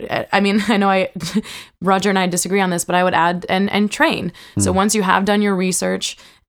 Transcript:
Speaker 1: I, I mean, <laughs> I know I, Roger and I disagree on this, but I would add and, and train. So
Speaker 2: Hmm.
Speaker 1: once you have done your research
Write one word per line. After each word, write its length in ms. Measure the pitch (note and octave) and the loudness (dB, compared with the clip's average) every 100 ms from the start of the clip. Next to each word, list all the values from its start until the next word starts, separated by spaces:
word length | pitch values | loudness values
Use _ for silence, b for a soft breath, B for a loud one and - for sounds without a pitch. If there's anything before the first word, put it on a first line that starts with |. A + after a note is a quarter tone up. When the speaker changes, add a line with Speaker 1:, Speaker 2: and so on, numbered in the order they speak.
| - | -6
Speaker 1:
I, 160 | - - | -6 -2
I 60 | G3 | 0
mean, 200 | G3+ G#3 | 2 2
<laughs> 40 | G3+ | 2
I 80 | A#3 | 2
know 120 | G3 | 2
I, 220 | F#3+ F#3 F#3 D#3+ G#3+ B B B - | 2 0 -6 -6 -4 B B B -6
Roger 280 | F3 F#3+ F#3+ | 0 0 2
and 80 | F#3+ | 0
I 60 | F3+ | 0
disagree 340 | F3 F3+ G3+ | -2 -2 0
on 100 | F#3 | 0
this, 120 | E3+ - | -2 0
but 100 | F3+ | 0
I 80 | |
would 100 | F3+ | 2
add 320 | E3 E3+ F3 - | 2 0 0 -2
and, 200 | F#3+ G3 | 0 0
and 220 | G3 G#3 | 0 0
train. 400 | - D#4 - F3 B B B | 2 0 0 -4 B B B
So 120 | G3 | 0
Speaker 2:
Hmm. 60 | F#3 | 2
Speaker 1:
once 180 | G3+ G#3+ | 2 2
you 80 | |
have 220 | F#3 F#3 G3 | 2 2 2
done 160 | G#3 | 2
your 140 | G#3 F#3 | 2 0
research 640 | F#3 F3+ F#3 F#3+ - - B B | 0 -2 -2 -4 -6 -10 B B